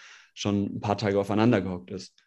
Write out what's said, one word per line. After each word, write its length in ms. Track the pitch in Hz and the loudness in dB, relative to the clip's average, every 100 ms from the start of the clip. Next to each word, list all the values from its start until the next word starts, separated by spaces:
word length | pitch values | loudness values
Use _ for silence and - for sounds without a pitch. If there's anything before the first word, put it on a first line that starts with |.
| - - _ | -20 -20 _
schon 420 | - 104 101 98 - | -6 -2 0 -2 -2
ein 60 | |
paar 160 | 107 101 | -2 0
Tage 220 | 104 98 | 2 0
aufeinander 420 | 98 104 113 110 | 2 2 4 4
gehockt 300 | 95 90 - | 0 -6 -10
ist 220 | 95 - _ | -12 -14 _